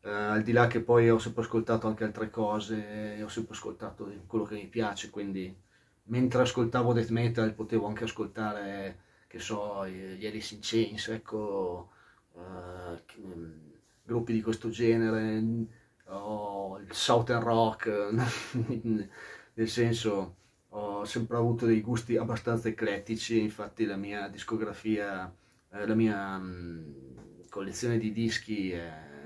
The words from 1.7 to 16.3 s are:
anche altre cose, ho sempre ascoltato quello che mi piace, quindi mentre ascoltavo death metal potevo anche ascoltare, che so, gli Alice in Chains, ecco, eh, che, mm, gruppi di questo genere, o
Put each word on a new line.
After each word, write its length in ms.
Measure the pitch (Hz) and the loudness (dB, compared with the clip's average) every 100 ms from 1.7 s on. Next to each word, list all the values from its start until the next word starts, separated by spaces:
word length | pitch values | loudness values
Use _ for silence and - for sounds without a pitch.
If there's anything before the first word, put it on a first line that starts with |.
| 113 110 | 2 2
anche 180 | 110 | 0
altre 260 | 107 110 107 | -4 -2 -4
cose, 880 | 117 104 104 101 107 104 107 107 107 | 0 0 0 -2 -6 -6 -8 -8 -8
ho 60 | 107 | -6
sempre 260 | - 113 | -6 -6
ascoltato 560 | 110 - - 101 - 101 98 90 | -8 -10 -8 -10 -10 -12 -12 -4
quello 180 | 113 | -2
che 100 | 110 | -2
mi 120 | 104 95 | -6 -4
piace, 440 | 117 107 101 110 | -2 -2 -4 -10
quindi 440 | 107 101 95 92 92 _ _ _ _ | -8 -6 -4 -6 -12 _ _ _ _
mentre 380 | - 120 127 127 | -4 0 4 4
ascoltavo 500 | 123 - 117 123 120 | 4 4 2 4 4
death 180 | 117 113 | 4 2
metal 440 | 113 117 117 110 | 2 2 2 0
potevo 320 | 110 107 110 104 | 0 0 0 0
anche 180 | 107 | -4
ascoltare, 920 | 113 - 101 - 107 104 101 98 98 90 _ _ _ | -6 -4 -6 -4 -4 -4 -6 -8 -8 -10 _ _ _
che 120 | 113 | -12
so, 480 | - 104 104 101 95 | -6 -4 -4 -4 -6
gli 400 | 92 95 95 104 | -8 -10 -8 -6
Alice 280 | 107 - | -6 -10
in 60 | 107 | -8
Chains, 460 | - 113 107 107 - | 0 2 2 -2 -6
ecco, 840 | 110 - 110 104 98 92 87 87 - - _ _ | -6 -6 -4 -2 -2 -2 -4 -10 -20 -20 _ _
eh, 680 | 87 90 92 90 90 90 85 - | -18 -12 -12 -10 -10 -10 -10 -12
che, 120 | - | -16
mm, 380 | 95 85 82 80 78 - _ _ | -12 -10 -12 -14 -20 -20 _ _
gruppi 300 | - 120 117 | -4 -2 2
di 100 | 113 | 0
questo 280 | 110 110 113 | 0 -2 -4
genere, 760 | 107 117 113 113 110 110 110 110 117 113 - _ _ - | 2 4 6 4 2 2 2 0 0 -4 -8 _ _ -14
o 720 | 98 104 | -10 -6